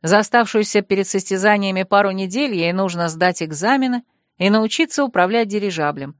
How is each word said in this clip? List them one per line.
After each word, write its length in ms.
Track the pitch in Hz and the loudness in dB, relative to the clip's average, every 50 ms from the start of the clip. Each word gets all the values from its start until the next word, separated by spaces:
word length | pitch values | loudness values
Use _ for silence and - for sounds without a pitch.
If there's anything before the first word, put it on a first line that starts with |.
За 160 | - 160 185 208 | 0 2 2 2
оставшуюся 640 | 214 - - 240 233 196 - 214 208 208 - 208 | 2 4 2 2 2 2 0 0 0 2 0 -2
перед 260 | 202 _ 202 190 196 - | 0 _ -2 -2 0 -2
состязаниями 760 | - 190 185 - 190 185 185 214 208 208 196 196 190 185 190 | -2 -4 -2 -2 -4 0 2 2 2 2 0 -2 -2 -2 -2
пару 260 | 185 202 202 202 196 | 2 2 2 2 2
недель 440 | 190 190 196 185 185 247 294 277 214 | 0 -4 -6 -4 -2 -2 -2 -2 0
ей 200 | 175 165 170 175 | -2 -2 0 0
нужно 340 | 190 196 185 175 175 170 165 | 0 -2 -2 -2 -2 -4 -4
сдать 340 | 160 160 180 180 175 - | 0 2 0 0 2 0
экзамены 640 | 170 160 156 143 175 220 262 269 262 254 247 240 240 _ _ _ _ _ _ | -6 -6 -6 -2 0 0 2 2 0 0 -2 -4 -6 _ _ _ _ _ _
и 140 | _ 175 196 | _ 0 2
научиться 540 | 208 220 220 220 - - 330 - - - 285 | 2 2 2 0 0 -2 -2 -2 0 -2 -2
управлять 440 | 262 - 196 180 185 220 233 233 202 | 0 2 2 2 2 2 0 0 0
дирижаблем. 680 | 202 214 196 202 175 160 151 147 147 135 139 139 147 _ | -2 -4 -4 -2 -2 -2 -2 -2 -2 -4 -10 -12 -14 _